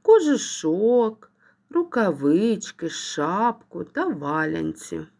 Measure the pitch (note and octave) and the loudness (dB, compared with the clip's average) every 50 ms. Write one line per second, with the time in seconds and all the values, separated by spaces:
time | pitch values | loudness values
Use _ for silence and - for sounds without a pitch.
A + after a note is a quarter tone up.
0 | _ G#4 A4 G#4+ D#4+ D4+ C#4 G#3 - - - - - D#3 D#3+ F#3 G#3+ A3+ B3 B3 | _ 8 6 6 6 4 2 0 -2 -6 -10 -4 -2 -2 0 2 2 4 4 4
1 | A#3 A3 A3 _ - _ _ _ _ _ _ _ _ _ - E4+ E4+ F4 - B3 | 2 2 -2 _ -20 _ _ _ _ _ _ _ _ _ -2 -2 -2 -2 -2 0
2 | A3 F#3+ D3 C#3 C#3 C#3+ D3+ F3+ G#3+ A#3 A3 F3+ - - - - E3 D#3+ - - | 0 0 0 0 2 2 2 4 2 0 -2 -2 -6 -14 -12 -10 -10 -10 -8 -10
3 | - - - D#3 D3 D#3 F3+ G3+ A#3 A#3+ A3 A3 - _ - E3+ - - _ C#4 | -12 -10 -6 -4 -4 -2 -2 0 0 -2 -2 -4 -16 _ -12 -12 -12 -8 _ -4
4 | F4+ F#4 A3+ D3 C#3+ C#3+ D3+ D#3 D#3 D#3 D#3+ E3 D#3 D#3 D#3 - - - E2+ D#2+ | -4 -4 -4 -6 -6 -4 -2 -2 -2 -2 -4 -4 -6 -6 -6 -8 -12 -10 -10 -10
5 | D#2+ - _ | -10 -14 _